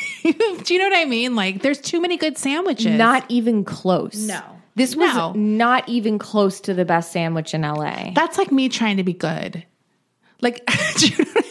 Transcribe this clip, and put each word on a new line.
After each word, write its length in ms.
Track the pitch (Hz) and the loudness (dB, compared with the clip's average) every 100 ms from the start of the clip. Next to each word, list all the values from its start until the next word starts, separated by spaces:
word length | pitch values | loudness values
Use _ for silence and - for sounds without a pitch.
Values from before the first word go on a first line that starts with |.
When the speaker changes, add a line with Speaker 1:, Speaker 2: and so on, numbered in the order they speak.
Speaker 1:
<laughs> 220 | 1077 1047 | -6 -2
Do 520 | 330 - 440 349 - | 0 2 0 0 0
you 40 | 349 | 2
know 100 | 392 | 4
what 100 | 370 | 2
I 80 | 320 | 2
mean? 280 | 233 247 | 0 0
Like, 280 | 233 190 190 | 0 0 0
there's 180 | 277 285 | -2 -2
too 200 | - 339 | -2 -2
many 160 | 359 349 | -2 0
good 200 | 311 262 | -2 -2
sandwiches. 600 | 269 294 381 247 220 220 | -2 -2 -2 0 2 4
Speaker 2:
Not 260 | 226 262 254 | 4 4 2
even 360 | 240 226 220 | 0 2 0
close. 600 | 190 165 185 175 - 208 214 | 0 -4 0 0 0 -6 -6
Speaker 1:
No. 160 | 175 - 175 _ - | -6 -10 -20 _ -2
Speaker 2:
This 180 | 262 | 0
was 200 | 277 359 | 2 2
Speaker 1:
No. 180 | 190 165 | 2 -2
Speaker 2:
not 560 | 202 208 214 233 254 - | 0 0 2 4 2 0
even 300 | 240 214 214 | -2 0 -2
close 420 | - 214 196 190 | -2 2 2 0
to 120 | - | -4
the 100 | 185 | -2
best 280 | 175 170 170 | 2 0 0
sandwich 420 | 175 165 165 160 | -4 -2 -2 -4
in 100 | 156 | -2
L 180 | 151 151 | -2 -2
A. 300 | 147 - - | -4 -6 -4
Speaker 1:
That's 240 | 185 330 370 | 0 0 0
like 140 | 392 | 0
me 160 | 269 262 | 2 2
trying 300 | - 226 196 | 0 0 0
to 40 | |
be 80 | 185 | 0
good. 500 | 180 156 160 - 170 - _ _ _ _ _ _ _ | -2 -4 -4 -8 -10 -16 _ _ _ _ _ _ _
Like, 220 | 247 240 - | -4 -2 -2
<laughs> 300 | - 605 605 | -2 -2 0
do 100 | 302 | 0
you 100 | - | 2
know 120 | 320 | 0
what 120 | - - | 0 0